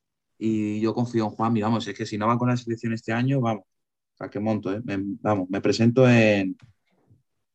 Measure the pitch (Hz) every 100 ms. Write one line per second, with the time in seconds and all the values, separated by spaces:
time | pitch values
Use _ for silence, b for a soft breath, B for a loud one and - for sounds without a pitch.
0 | _ _ _ - 110 110 107 107 110 110
1 | 120 113 107 - 113 113 104 117 104 101
2 | 110 104 110 120 123 123 117 113 117 113
3 | - 113 131 139 113 107 - _ _ _
4 | _ - 95 101 107 104 90 101 120 98
5 | 98 95 104 104 90 98 - 131 113 120
6 | 127 120 107 104 95 92 - _ _ _
7 | _ _ _ _ _